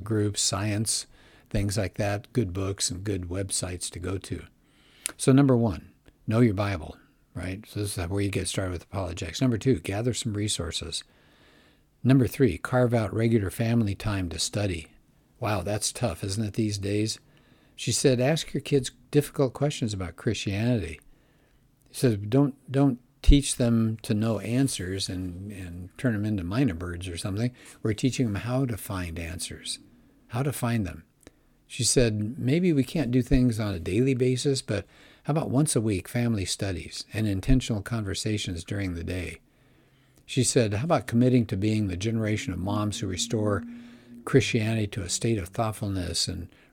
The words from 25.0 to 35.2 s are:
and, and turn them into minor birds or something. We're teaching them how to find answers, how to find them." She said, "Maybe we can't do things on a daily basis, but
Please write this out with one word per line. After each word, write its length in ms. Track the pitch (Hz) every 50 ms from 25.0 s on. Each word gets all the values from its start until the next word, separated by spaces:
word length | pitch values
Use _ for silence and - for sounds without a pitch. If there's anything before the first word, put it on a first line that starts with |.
| 92 -
and, 420 | 92 92 92 90 87 87 98 104
and 380 | 104 95 95 87 85 90 90 90 - -
turn 160 | - 131 113
them 120 | 101 104
into 180 | 107 107 98 87
minor 300 | 87 95 120 147 123 90
birds 340 | 82 87 87 87 85 87 92
or 100 | 85 85
something. 340 | - 107 95 101 117 123 123 - - - - -
We're 120 | - 113 107
teaching 320 | - - 131 120 - 131
them 160 | 113 101 98
how 240 | - 120 127 131 139
to 120 | 127 117 95
find 420 | - - 104 92 92 85 82 80
answers, 600 | 85 82 85 90 - - - - - - - - - - - - _ _ _ _ _ -
how 140 | - 113 143
to 100 | 147 123
find 320 | - - 117 117 117 104
them." 180 | 87 82 80 - _ _ _ _ - - _ _ _ _ _ _
She 180 | _ - - 120
said, 540 | - - 143 123 117 107 107 107 107 127 -
"Maybe 340 | 117 123 135 170 180 185
we 120 | 160 139 127
can't 280 | - - 165 - -
do 120 | 123 127 120
things 360 | - 139 131 127 123 110 104
on 140 | 110 104 98
a 60 | 90
daily 340 | 85 90 90 107 127 135 135
basis, 480 | 120 127 127 131 123 - 147 135 127
but 240 | - - 110 98 - - - - - - - _